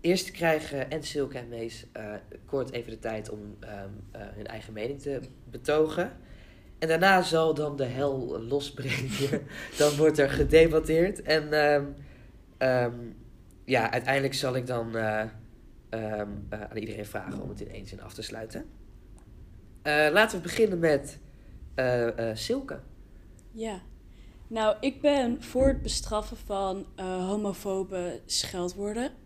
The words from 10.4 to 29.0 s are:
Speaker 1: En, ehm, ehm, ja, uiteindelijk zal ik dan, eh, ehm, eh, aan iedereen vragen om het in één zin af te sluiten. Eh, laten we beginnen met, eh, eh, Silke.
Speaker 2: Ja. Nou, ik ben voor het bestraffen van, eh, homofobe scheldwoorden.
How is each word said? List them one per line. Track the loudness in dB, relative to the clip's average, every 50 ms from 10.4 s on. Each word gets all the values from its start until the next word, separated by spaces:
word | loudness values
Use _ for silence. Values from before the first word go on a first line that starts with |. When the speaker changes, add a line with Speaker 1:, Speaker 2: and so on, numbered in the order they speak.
| 4 8 10 10 10 10 6 2 2 4 4 4 4 4 2 -4
Speaker 1:
En, | 0 2 2 2 2 2 2
ehm, | 4 6 6 6 4 2 0 -8 -12 -16 -18 -18 -20 -20 -20 -20 -20 -20 -20 -4
ehm, | 0 2 4 4 4 2 0 -2 -6 -10 -12 -14 -16 -20 -20 -20 -20 -20 -20 -20 -18 -2
ja, | 0 2 2 2 2
uiteindelijk | 0 -2 0 2 2 2 2 0 -2
zal | 0 -2 0 0
ik | -2 -2
dan, | -2 -2 -4 -2 -2 -2
eh, | -2 0 0 0 -2 -2 -4 -8 -14 -18 -20 -20 -20 -20 -20 -20 -20 -14 -10
ehm, | -8 -6 -4 -4 -4 -4 -6 -6 -8 -10 -10 -10
eh, | -10 -10
aan | -10 -8 -8
iedereen | -8 -8 -8 -8 -10 -10
vragen | -8 -8 -8 -8 -8 -8 -8
om | -8 -8
het | -10 -10
in | -12 -12
één | -12 -14 -12
zin | -12 -14 -14
af | -14 -14 -12
te | -12
sluiten. | -12 -10 -10 -10 -12 -10 -12 -12 -12 -14 -16 -20 -20 -20 -20 -20 -20 -20 -20 -20 -20 -20 -20 -20 -20 -20 -20 -20 -20 -20 -20 -6
Eh, | -2 2 4 4 4 6
laten | 6 6 4 4 2
we | -6 -6
beginnen | -4 2 4 4 4 4 2
met, | 4 4 4 4 2 -4 -14 -16 -20 -20 -20 -20 -20 -20 -18 -18 -18 -8 -2
eh, | 0 2 2 2 2 2 0 0 -2 -4 -4
eh, | -4
Silke. | -4 -2 -2 -2 -2 -2 -8 -12 -14 -14 -18 -20 -20 -20 -20 -20 -20 -20 -20 -20 -20 -20 -18
Speaker 2:
Ja. | -10 -8 -8 -6 -8 -8 -12 -16 -20 -20 -20 -20 -20 -20 -20 -20 -20 -20 -14
Nou, | -6 -2 2 4 4 4 4
ik | 0 -2 -2 2
ben | 4 4 4 4 2 2 0 -4 -6
voor | -4 2 4 4
het | 6 4 2
bestraffen | -2 -4 -4 -4 -4 -2 -2 -2 -2 -4 -12
van, | -14 -8 -6 -2 -2 0 -2 -2 -4 -6 -10 -10
eh, | -8 -6 -4 -2 -2 -2
homofobe | 0 0 0 0 -2 -4 -4 -4 -2 -2 -2 -2 -4 -4 -4 -4 -4 -6 -8 -6
scheldwoorden. | -4 -2 -2 -2 -2 -4 -4 -4 -4 -4 -4 -6 -4 -4 -4